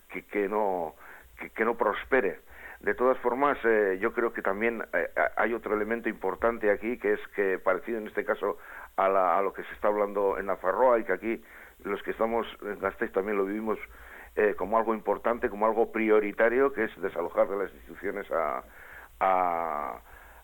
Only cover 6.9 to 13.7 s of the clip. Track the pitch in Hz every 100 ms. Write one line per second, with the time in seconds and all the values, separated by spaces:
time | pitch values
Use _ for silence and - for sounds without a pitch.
6.9 | 123 101 104 - - 98 92 - 92 -
7.9 | 117 107 - - 110 101 - - - -
8.9 | - 95 98 90 87 98 - 87 - 110
9.9 | 104 104 101 98 92 98 92 92 95 127
10.9 | 117 - 92 110 113 - - - - -
11.9 | 98 - 92 113 113 110 - 101 98 95
12.9 | - 113 - 98 101 98 107 110